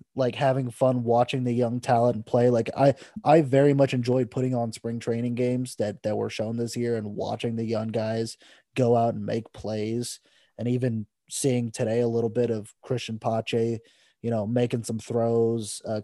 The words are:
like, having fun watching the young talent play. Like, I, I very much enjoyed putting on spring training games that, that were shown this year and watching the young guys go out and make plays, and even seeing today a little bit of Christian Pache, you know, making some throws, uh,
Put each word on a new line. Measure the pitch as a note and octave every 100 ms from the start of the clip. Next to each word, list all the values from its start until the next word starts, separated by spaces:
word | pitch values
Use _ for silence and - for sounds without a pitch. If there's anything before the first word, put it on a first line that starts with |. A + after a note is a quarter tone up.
| -
like, | C3 B2
having | - C#3 C3+ B2
fun | - C3 B2+
watching | A#2 A#2 A#2+ C3+
the | B2
young | A#2+ A#2 B2
talent | B2 A#2+ A#2+ A2 -
play. | A#2+ B2
Like, | A#2+ A2+ -
I, | C#3 - - -
I | D3 D#3+
very | C3+ C3+ C#3+
much | C#3 C3+
enjoyed | B2+ B2 C3 A2+
putting | C3+ B2+
on | B2 A#2
spring | - A#2 A#2
training | B2 A#2 A#2+
games | A#2+ B2 B2 B2 -
that, | G#2+ G2
that | G#2+ G#2+
were | G#2+
shown | - A2 A#2
this | A#2 A#2+
year | A#2 A2+
and | G#2
watching | G#2+ A2+ A2+ A#2+ A2+
the |
young | A2 A2 A2
guys | A2+ A2 A2+ A2+ - - - _
go | - A#2+ A#2+
out | A#2
and | G#2+ G#2
make | A2+ -
plays, | - G2+ G#2+ G#2+ A#2 A#2+ - _ _ _ -
and | A#2+
even | B2 B2+ A2 G#2 _ _
seeing | - C#3 B2 A#2
today | - A2+ A#2
a | A#2+
little | A#2 A2+
bit | A#2 A#2+
of | A2 G#2 -
Christian | - B2 - A2+
Pache, | B2 A2+ - A#2 A2+ A2+ - _ _ _
you | A#2
know, | A2+ G#2
making | B2 A#2+ A#2+
some | A2+ A2+
throws, | - A#2 A#2 A#2 A2+ A#2 G#2 - -
uh, | G#2+